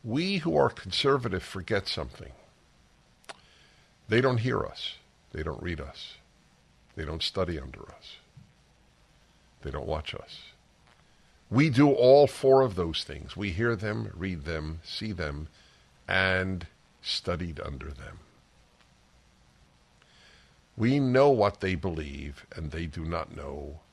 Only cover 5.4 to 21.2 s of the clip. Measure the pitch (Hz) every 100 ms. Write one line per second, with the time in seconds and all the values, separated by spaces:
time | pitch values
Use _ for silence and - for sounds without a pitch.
5.4 | 80 69 87 80 71 - - - _ _
6.4 | _ _ _ _ _ - 76 80 - -
7.4 | 90 80 65 65 - - - - _ -
8.4 | - _ _ _ _ _ _ _ _ _
9.4 | _ _ 76 69 67 78 76 - - -
10.4 | - - _ _ _ _ _ _ _ _
11.4 | _ 113 160 120 147 135 123 143 147 -
12.4 | 135 135 131 92 85 78 - 73 67 -
13.4 | 104 85 117 113 107 107 107 92 95 87
14.4 | 73 80 76 80 - - 110 90 78 71
15.4 | 78 - - _ _ _ - 92 95 92
16.4 | 92 92 82 _ _ _ - - - 87
17.4 | 87 78 - 131 - 67 80 78 - _
18.4 | _ _ _ _ _ _ _ _ _ _
19.4 | _ _ _ _ _ _ _ _ - -
20.4 | _ _ _ - 110 143 131 127